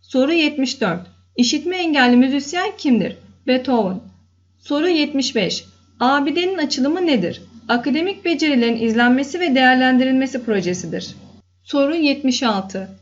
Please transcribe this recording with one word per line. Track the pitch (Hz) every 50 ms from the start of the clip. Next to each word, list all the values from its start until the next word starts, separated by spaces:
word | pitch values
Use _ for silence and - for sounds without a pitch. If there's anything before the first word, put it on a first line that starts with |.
Soru | _ _ - 254 262 285
yetmiş | 339 339 311 294 302 302 262 247 - -
dört. | 233 190 160 180 - - _ _ _ _ _
İşitme | - 240 - 311 294 302 349 370
engelli | 370 349 330 294 277 247 247 247
müzisyen | 247 262 269 277 285 277 - - 349 381 427 392 -
kimdir? | - 294 247 208 175 - - - - - - _ _
Beethoven. | - 254 254 254 277 254 226 208 180 185 - - - - _ _ _ _ _ _ _ _ _
Soru | _ - 294 294 311 370
yetmiş | 349 311 294 - - 269 254 - -
beş. | 226 190 160 - - - - _ _ _ _ _ _
abidenin | - 254 277 285 277 311 285 349 359 370 392 349
açılımı | 302 - - - 254 285 320 370 359
nedir? | 330 277 220 175 165 - - - - - - - -
Akademik | - 240 247 294 254 311 339 392 392 - -
becerilerin | 339 330 277 320 302 285 240 233 233 233 -
izlenmesi | 226 226 220 233 240 247 247 262 277 277 - 349
ve | 359 330 254
değerlendirilmesi | 262 262 254 254 254 262 254 254 247 262 262 262 262 269 262 - 247 -
projesidir. | 233 214 196 180 175 180 - - 165 180 185 - - - - - - - - _ _ _ _
Soru | _ - - 277 277 277 320
yetmiş | 339 311 285 277 285 - 262 247 -
altı. | 262 233 208 190 190 - - 196 185 185 - -